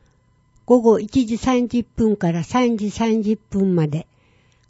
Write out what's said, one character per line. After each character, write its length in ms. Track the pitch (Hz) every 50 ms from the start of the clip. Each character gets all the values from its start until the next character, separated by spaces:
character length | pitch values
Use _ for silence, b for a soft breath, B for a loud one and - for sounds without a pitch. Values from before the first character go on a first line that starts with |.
| _ _ _ _ _ _ _ _ _ _ _ _ _
午 160 | - 240 254
後 180 | 220 226 220 185
一 280 | - 208 - 269 254
時 100 | 214 233
三 320 | 208 - 262 254 247 247 233
十 160 | - 240 226
分 320 | _ _ - 233 220 208
か 160 | 208 - 170 165
ら 100 | 170 160
三 360 | - - 247 254 240 233 208
時 120 | 208 208
三 320 | - - 233 226 220 226 208
十 140 | 208 220
分 380 | 208 _ - - 196 196 190 180
ま 120 | 170 156
で。 200 | 151 143 160 - _ _ _ _ _ _ _ _ _ _ _ _ _